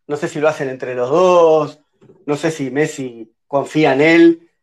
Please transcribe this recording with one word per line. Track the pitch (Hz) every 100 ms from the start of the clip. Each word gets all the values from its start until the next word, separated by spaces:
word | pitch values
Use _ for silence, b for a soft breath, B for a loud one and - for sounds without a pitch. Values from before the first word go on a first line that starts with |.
| -
no | 147
sé | -
si | 156
lo | 151
hacen | 147 135
entre | 131 127
los | 127 123
dos, | 160 185 180 165 156 147 - _ _ _ _
no | - 143
sé | 165
si | 160 135
Messi | 135 156 - 131 117 113 _ _
confía | 139 131 151 151
en | 131
él | 156 165 170 165 _ _